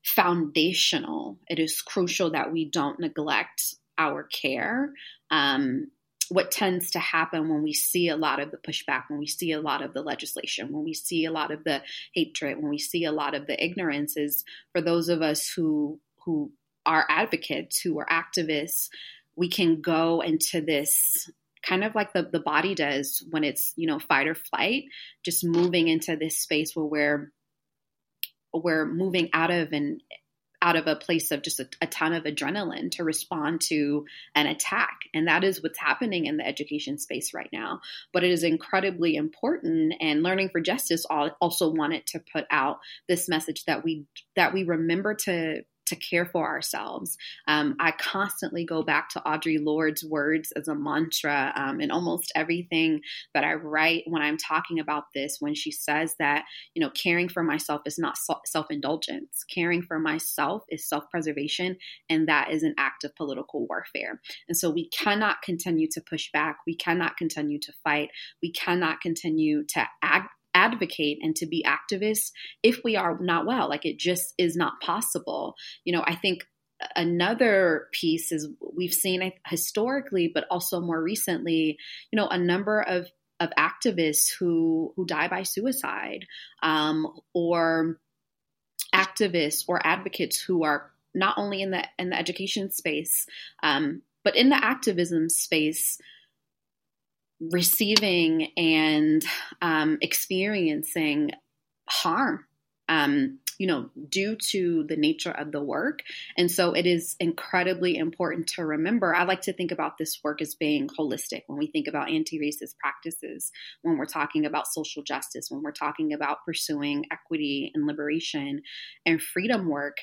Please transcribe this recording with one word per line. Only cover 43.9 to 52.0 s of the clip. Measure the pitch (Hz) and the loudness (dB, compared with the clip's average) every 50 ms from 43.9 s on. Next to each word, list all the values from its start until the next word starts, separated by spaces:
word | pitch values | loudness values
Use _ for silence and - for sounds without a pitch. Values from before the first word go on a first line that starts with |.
| 160 151 143 _ _ - _ _ _ | -2 -2 -6 _ _ -20 _ _ _
that | 196 175 - | 4 4 4
we | 180 196 185 | 4 0 2
remember | 170 170 160 165 165 170 185 196 208 208 | 2 0 2 2 2 2 2 2 -2 -2
to, | - - 202 180 170 165 160 151 - - _ _ _ _ | -2 -2 -2 -2 -2 -2 -4 -4 -6 -10 _ _ _ _
to | - 175 | -6 -6
care | - - - 175 170 175 | -6 -6 0 0 0 0
for | 175 - - 180 | 2 0 -2 -2
ourselves. | 156 156 - - - - - 208 - - - 190 180 - - - - - - _ | 0 -4 -4 -4 -4 -6 -6 -6 -6 -8 -8 -8 -8 -10 -10 -12 -16 -16 -6 _
Um, | - 151 151 147 147 139 - | 2 4 4 4 2 0 2
I | 170 165 | 2 2
constantly | 160 - - - - 196 202 196 - - 196 175 - 175 170 | 2 0 -4 -4 -2 -2 -2 -2 -4 -6 -6 -4 -4 -4 -4
go | 165 165 160 | -2 -2 -2
back | 156 160 151 151 - - | 0 2 2 0 0 -2
to | - - | -10 -6
Audre | - - 156 156 - 165 156 156 | -2 -2 -2 0 0 0 0 2
Lorde's | 147 151 151 156 160 156 151 - 165 | 2 2 2 2 2 2 0 -2 -6
words | 156 156 147 143 151 160 160 156 - | -4 -2 0 2 2 2 0 -2 -4
as | - - 143 160 | -8 -6 -4 -4
a | 151 | -4
mantra, | 147 143 147 147 151 165 160 - - - 151 147 139 135 139 - | -4 -2 -2 0 0 0 0 -2 -2 0 0 0 2 0 0 -2
um, | - 139 135 143 - | -2 -4 -2 -2 -2
in | 147 - | -2 0
almost | - 170 | 0 0